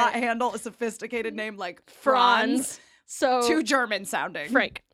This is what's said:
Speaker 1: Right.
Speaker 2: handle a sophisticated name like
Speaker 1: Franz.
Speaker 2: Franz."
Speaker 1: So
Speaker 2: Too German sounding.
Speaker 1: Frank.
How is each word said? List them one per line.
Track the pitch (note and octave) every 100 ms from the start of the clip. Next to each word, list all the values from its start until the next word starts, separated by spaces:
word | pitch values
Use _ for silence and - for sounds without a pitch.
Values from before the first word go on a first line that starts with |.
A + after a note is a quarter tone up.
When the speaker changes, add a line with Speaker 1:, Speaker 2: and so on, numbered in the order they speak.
| A#3
Speaker 1:
Right. | A#3
Speaker 2:
handle | A#3+ A#3 B3
a | G#3+
sophisticated | A3+ - A#3 G#3 A3+ A#3+ A3
name | G#3 G#3+ G3+
like | F3+ E3+ _
Speaker 1:
Franz. | - - C4 B3 A3+ B3+ C#4 C4 -
Speaker 2:
Franz." | - _ -
Speaker 1:
So | - C#4 B3+ A#3+
Speaker 2:
Too | D#4
German | A3+ C4+ A#3 G3+
sounding. | G3 G3 D3+ D#3+ D3
Speaker 1:
Frank. | B3 G3+ - _